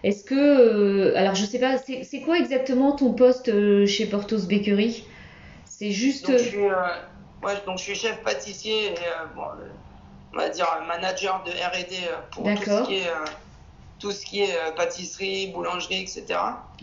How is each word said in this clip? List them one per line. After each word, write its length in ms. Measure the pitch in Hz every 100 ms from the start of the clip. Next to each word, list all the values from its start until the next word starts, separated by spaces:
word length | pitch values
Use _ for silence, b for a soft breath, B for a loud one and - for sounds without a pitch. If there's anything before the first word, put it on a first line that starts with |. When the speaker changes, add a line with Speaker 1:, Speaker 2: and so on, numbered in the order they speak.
Speaker 1:
Est-ce 220 | - 202
que, 100 | -
euh, 800 | 269 285 277 233 208 202 196 190 -
alors, 180 | 196
je 100 | 185
sais 140 | 208 247
pas, 200 | 254 262
c'est, 260 | - 262
c'est 160 | - 277
quoi 180 | 311 349
exactement 540 | 247 254 262 254 277
ton 200 | 285 262
poste, 360 | 214 254 254 -
euh, 380 | 208 208 202 202
chez 200 | 202 220
Porthos 400 | 202 202 220 180
Bakery ? 560 | 202 202 202 233 - - B B B B B -
C'est 240 | - 208
juste, 380 | 196 262 262 285
Speaker 2:
Donc, 100 | 247
je 60 |
suis, 200 | 226 202
euh, 100 | 202 185 175 175 - - - -
moi, 120 | 196
je, 120 | 202 202
donc, 120 | 185
je 40 |
suis 120 | 202
chef 280 | 202 226 220
pâtissier 640 | 220 214 208 190 214 220 202
et, 40 |
euh, 360 | 170 170 160 160
bon, 80 | -
euh, 240 | - 151 - 147 - - - - -
on 40 | 156
va 100 | 160
dire, 200 | 170 170 160
euh, 60 | 165
manager 560 | 170 185 185 190 185
de 60 | 175
R 240 | 175 180 180
et 60 |
D, 120 | 175 185
euh, 120 | 175 165 -
pour 140 | -
tout 60 | 196
ce 140 | 202 202
Speaker 1:
D'accord. 200 | 208 247
Speaker 2:
qui 100 | 190
est, 100 | 175
euh, 160 | 160 151 - - - - - - -
tout 120 | 202
ce 120 | 196
qui 180 | - 202
est, 120 | 196
euh, 180 | 170 160 160
pâtisserie, 720 | 170 175 175 - 190 196 190
boulangerie, 540 | 175 170 180 180 190
et 40 | 185
cetera. 580 | - 202 180 208 247 - -